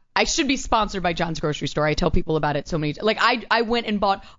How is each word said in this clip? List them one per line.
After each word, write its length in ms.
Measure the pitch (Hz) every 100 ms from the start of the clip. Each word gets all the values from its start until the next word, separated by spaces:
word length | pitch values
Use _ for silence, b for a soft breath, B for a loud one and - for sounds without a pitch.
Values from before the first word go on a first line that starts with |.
| _
I 100 | -
should 220 | 262 - 285
be 80 | 269
sponsored 460 | - 226 208 196
by 100 | 175
John's 280 | 170 170 160
Grocery 260 | 156 143 147
Store. 160 | -
I 100 | 151
tell 160 | 151 175
people 240 | 175 165 156
about 180 | 147 143
it 120 | -
so 100 | 165
many 140 | 151
t-, 60 | 143
like, 160 | 214 220
I, 240 | 220 247 208
I 120 | 226
went 240 | 226 233 233
and 120 | 208
bought 240 | 196 196 B